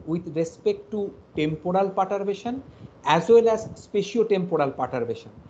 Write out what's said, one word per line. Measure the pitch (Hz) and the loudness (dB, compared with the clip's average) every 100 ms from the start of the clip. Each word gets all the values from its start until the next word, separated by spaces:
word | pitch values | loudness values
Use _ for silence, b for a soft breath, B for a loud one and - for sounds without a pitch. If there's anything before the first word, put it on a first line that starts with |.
| 156 | -6
with | 165 165 151 | -6 -4 -4
respect | 165 - 214 202 - | -4 -2 -4 -4 -6
to | 208 202 - - - | -6 -6 -10 -10 -4
temporal | 151 156 180 185 196 | -2 -2 -2 0 0
perturbation | 196 190 202 202 196 240 269 - B B - 143 | 0 -2 -2 -2 -4 -6 -8 -12 B B -6 2
as | 165 165 | 2 8
well | 233 226 | 6 6
as | 220 - | 2 -4
spatiotemporal | - - 208 185 233 208 190 175 156 139 135 | -14 -4 -4 0 0 2 0 0 0 0 -2
perturbation. | 123 127 113 110 - - B | -4 -4 -4 -6 -12 -20 B